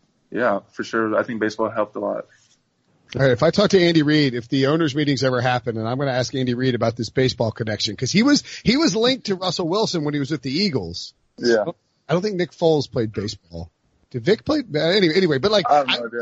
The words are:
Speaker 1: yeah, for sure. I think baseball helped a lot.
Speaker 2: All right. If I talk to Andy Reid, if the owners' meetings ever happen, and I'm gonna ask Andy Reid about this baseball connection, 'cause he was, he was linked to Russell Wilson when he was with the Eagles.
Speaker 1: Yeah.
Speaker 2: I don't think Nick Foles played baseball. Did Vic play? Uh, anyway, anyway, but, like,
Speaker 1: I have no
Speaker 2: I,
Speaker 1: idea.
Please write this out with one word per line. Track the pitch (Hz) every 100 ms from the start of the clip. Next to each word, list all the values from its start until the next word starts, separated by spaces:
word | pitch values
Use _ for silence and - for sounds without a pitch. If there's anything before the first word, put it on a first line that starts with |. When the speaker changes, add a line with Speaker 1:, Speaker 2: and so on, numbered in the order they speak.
| _ _ _
Speaker 1:
yeah, | 101 120 98 -
for | -
sure. | 110 117 110 110
I |
think | 107 113
baseball | 110 110 110
helped | 110 104 107
a |
lot. | 101 101 - _ _ _ _ _ _ _ _ 131
Speaker 2:
All |
right. | 135
If | 120
I | 156
talk | 180 202
to | 190
Andy | 170 165
Reid, | 147 151 143 120
if | 120
the | 139 135
owners' | 160 160
meetings | 135 143 127
ever | 131 127
happen, | 127 123 120 110
and | 110
I'm | 127
gonna | 143
ask | 127 127 135
Andy | 127
Reid | 120 131 120
about | 117 117
this | 113
baseball | - 131 - 113
connection, | - 110 104 110 101
'cause | 131
he | 170
was, | 269 285 - -
he | 175 262
was | 311 202
linked | 240 254 -
to | 185
Russell | 185 185 170
Wilson | 202 220 170
when | 147
he | 147
was | 131
with | -
the | 135
Eagles. | 147 202 127 85 90 - - _ -
Speaker 1:
Yeah. | 240 110 165 - _ _ -
Speaker 2:
I |
don't | 170
think | 214 180
Nick | 175
Foles | - 170 151 -
played | 135 110
baseball. | 110 104 - _ 85 87 _ _ _ _
Did | 127 117
Vic | 226
play? | - 302
Uh, | 240 147
anyway, | 160 202 180 165
anyway, | 180 135
but, | 127
like, | 214 -
Speaker 1:
I | 147
have | 143
no |
Speaker 2:
I, | 196 233
Speaker 1:
idea. | 117